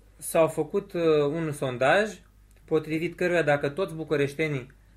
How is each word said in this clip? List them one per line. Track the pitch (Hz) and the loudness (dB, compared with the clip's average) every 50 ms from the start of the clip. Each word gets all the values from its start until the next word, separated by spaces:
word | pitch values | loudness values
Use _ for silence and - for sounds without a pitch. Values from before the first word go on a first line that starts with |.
| _ - - - | _ -20 -20 -16
s-au | - - - 170 160 156 | -8 -2 2 2 2 2
făcut, | - 165 151 147 - 202 196 - - | 2 -2 -4 -2 -4 -6 -4 -4 -4
uh, | 180 165 160 156 151 143 143 | 0 2 4 4 4 2 0
un | 147 165 165 156 | 0 -2 -4 -4
sondaj | 143 - 147 131 123 120 131 139 165 196 214 214 185 - - - _ _ - _ - - - | -4 -4 -6 -4 -2 0 2 4 4 4 2 0 -4 -12 -18 -20 _ _ -20 _ -20 -16 -6
potrivit | - 160 156 151 151 156 160 170 170 170 | -2 -2 -2 0 -2 -4 -4 -4 -4 -4
căruia | - 180 180 175 170 | -2 -2 0 2 2
dacă | 151 147 147 143 147 139 | 2 2 2 2 0 -2
toți | 143 - 196 170 160 | -4 -4 -4 -4 -4
bucureștenii | 160 160 156 160 139 143 135 - - 160 156 147 131 120 - - - _ - - | -8 -4 -2 0 0 0 0 -2 -2 -2 -2 -2 -4 -6 -10 -18 -20 _ -20 -20